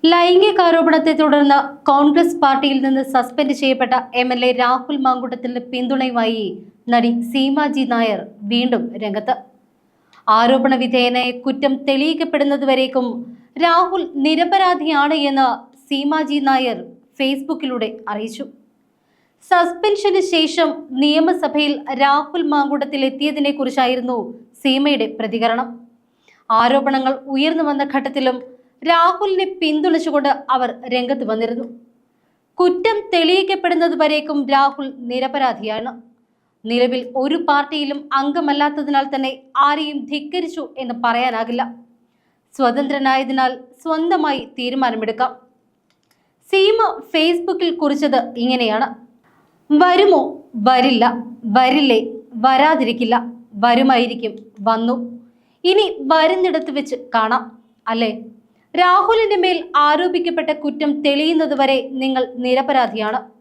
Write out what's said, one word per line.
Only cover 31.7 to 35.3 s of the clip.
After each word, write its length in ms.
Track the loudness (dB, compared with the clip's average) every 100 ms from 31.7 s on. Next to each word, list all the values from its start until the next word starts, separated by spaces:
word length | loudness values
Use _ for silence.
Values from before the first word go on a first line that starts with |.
| -14 _ _ _ _ _ _ _
കുറ്റം 480 | 0 2 4 2 2 0
തെളിയിക്കപ്പെടുന്നത് 880 | 0 2 2 2 -2 0 0 0 2
വരേക്കും 480 | 2 0 -2 -4 2
രാഹുൽ 440 | 2 2 0 -10 -10
നിരപരാധിയാണ്. 1040 | -8 -4 -4